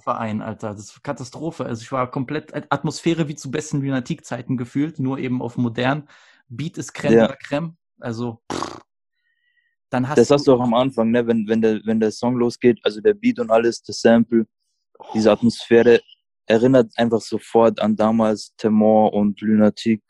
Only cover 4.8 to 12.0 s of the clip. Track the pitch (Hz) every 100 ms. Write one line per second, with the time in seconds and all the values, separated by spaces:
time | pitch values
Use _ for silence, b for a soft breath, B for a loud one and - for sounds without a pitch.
4.8 | 156 156 131 135 131 127 117 - 120 113
5.8 | 127 147 - b b b b 120 160 165
6.8 | 135 - 147 113 110 - - 143 165 -
7.8 | _ _ 123 113 120 113 - 50 - 58
8.8 | - _ _ _ _ _ _ _ _ _
9.8 | _ 127 131 143 117 143 143 123 123 117
10.8 | 135 113 113 120 117 117 104 113 110 107
11.8 | 107 110